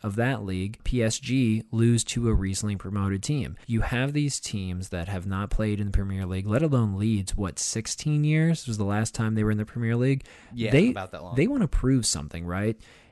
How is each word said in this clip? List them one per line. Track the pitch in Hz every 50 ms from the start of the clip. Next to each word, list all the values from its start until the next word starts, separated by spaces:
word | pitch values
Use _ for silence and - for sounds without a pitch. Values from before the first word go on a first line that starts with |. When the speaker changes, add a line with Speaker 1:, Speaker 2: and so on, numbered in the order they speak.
| -
Speaker 1:
of | 110 98
that | 110 117 131 135 107 104
league, | 95 92 92 92 98 113 - -
P | - 127 123
S | 113 110 113 -
G, | 135 120 123 135 127 113 110 110 - -
lose | - 113 113 117 120 113 -
to | - - 120 117 117
a | 107
recently | 95 95 95 95 - - 104 101
promoted | 92 - 98 101 104 98 98 98 98 -
team. | - 151 143 101 - 92 - - -
You | 117 110 107
have | - 127 120 131 143 143
these | 151 147 143 - -
teams | - - - 104 95 92 90 90 92 -
that | - 87 82
have | 95 101 92 87 101
not | 95 95 104 -
played | - - 110 107 104 101
in | 104
the | 101 98
Premier | 110 98 98 95 95 95
League, | 90 92 95 95 104
let | 107 131 160
alone | 156 139 123 113 107 95 95
Leeds, | 104 113 110 101 92 - -
what, | - 101 87 - -
sixteen | - - - 113 110 - - - - 151 151 151 147
years | 151 156 156 160 165 165 - -
was | 123 110 104
the | 104
last | 98 101 107 110 - -
time | - 117 110 110
they | 110 107
were | 107 107
in | 104
the | 107
Premier | - - 123 117 113 117
League? | 117 123 135 139 135 - - - - - - 120
Speaker 2:
Yeah, | 120 113 107 113
Speaker 1:
They, | 143 196 247
Speaker 2:
about | 123 101 92 92 -
that | 80 78
long. | 90 120
Speaker 1:
they | 127 160
wanna | 240 285 269 202 143
prove | - - - 127 135 127 110
something, | - - 80 71 73 - 85 85
right? | 85 87 95 104 110 110 - - - - - - -